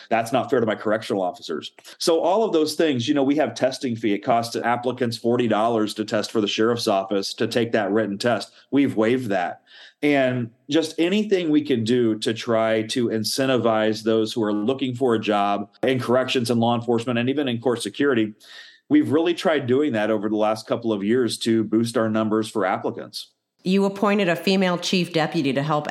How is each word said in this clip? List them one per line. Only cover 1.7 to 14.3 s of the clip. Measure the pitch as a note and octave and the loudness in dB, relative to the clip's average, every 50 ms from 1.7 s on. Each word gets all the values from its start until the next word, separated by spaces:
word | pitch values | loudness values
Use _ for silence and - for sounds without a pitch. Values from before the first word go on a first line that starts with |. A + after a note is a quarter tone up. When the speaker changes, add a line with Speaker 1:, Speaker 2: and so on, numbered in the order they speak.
| _ - - - - | _ -20 -20 -20 -12
Speaker 1:
So | - - F3+ E3 E3 | -4 0 2 2 2
all | - D#3+ F#3 A3 A3+ | 2 2 2 2 2
of | G#3 | 2
those | - D#3+ D#3 D3+ D3+ | 2 2 2 2 0
things, | - E3+ D#3 C3+ A#2+ A#2 C#3+ | 0 0 2 2 0 0 0
you | C#3+ | 0
know, | C#3+ C3+ | 2 2
we | C3+ C#3+ | 2 2
have | D#3 C#3+ A#2 G#2+ | 2 0 0 0
testing | - C3 C3 C3+ - - B2+ A#2 | 0 -2 -2 -2 -2 -6 -6 -4
fee. | A2 A#2 G#2+ | -2 0 0
It | G2+ F#2+ | 0 0
costs | - C3 A#2+ A#2 A#2 - - | 0 0 0 0 0 -2 -4
applicants | A#2 - A#2 A#2+ A#2+ B2 B2+ B2 - C3+ A#2 A2+ | -4 -2 0 -2 0 -2 -4 -2 -2 -2 -4 -4
forty | - - A#2 A#2+ B2 B2 G#2+ | -2 0 0 2 2 2 2
dollars | G#2+ G#2 A2 A#2+ A#2+ A2 G#2+ G2+ - | 2 2 2 2 2 2 0 -2 -2
to | - G#2+ | -6 -4
test | - - G#2+ G2 - | -2 -2 -2 -2 -2
for | - A#2 | -2 0
the | G2+ G2 | 0 0
sheriff's | - - A2 A#2 A#2+ A#2 A#2 | 0 2 2 2 2 0 0
office | A2+ G2+ F#2+ F#2+ - G#2 G2 G2 - - | 0 2 0 0 0 -2 -4 -4 -4 -4
to | - A#2+ | -4 -4
take | A2 - B2 A#2 A2+ | -2 0 0 -2 0
that | A#2+ A2+ G#2 F#2+ | 0 0 0 2
written | G2+ A2+ A2 G2+ G2 G2 | 0 0 0 0 -4 -2
test. | - A#2+ A2+ G2 - - _ - _ - | 0 0 0 0 -4 -8 _ -20 _ -2
We've | - C#3 C#3 A#2+ F#2+ | 0 2 2 2 2
waived | G2+ A2 A2+ B2+ C3 B2+ G#2 | 2 2 2 2 0 0 -2
that. | G2 F#2 F2 D#2 - - _ _ - - - - _ - | -2 -2 -2 -4 -6 -10 _ _ -20 -20 -20 -20 _ -4
And | - D3 D3 C#3 C3 B2+ B2 B2 A#2+ A2+ _ _ _ - | 0 2 2 4 2 2 0 -2 -4 -6 _ _ _ -2
just | C#3 D#3+ D#3 D#3 - - | 0 0 0 0 -2 -2
anything | E3 F3 G3 G#3+ G#3 G#3 G3 F#3 F3+ D#3 | 0 2 2 0 0 2 0 0 2 2
we | D3+ D3+ | 2 2
can | C#3+ C#3+ C3 A2+ A2+ | 2 2 -2 0 0
do | A2+ B2+ B2 A#2 A2 G#2+ G#2+ | 2 2 2 2 2 0 0
to | - B2 | -2 -4
try | A2+ A2+ - B2 A2+ A2 A2+ A2 A2 A2 A2 | -4 -4 -2 -2 0 0 2 2 0 0 -2
to | A2 - C3+ A#2+ G#2 | -2 -2 -2 -2 0
incentivize | G#2+ A2 G#2+ - - - C3+ C3 C3 A#2+ G#2+ A#2 A2 A2 A2 A2 G#2+ G#2+ | -2 -2 -4 -4 -2 -2 0 0 2 2 2 2 2 2 2 0 0 -2
those | G#2+ A2+ A2+ A2+ A2 G#2+ | 0 0 2 2 0 0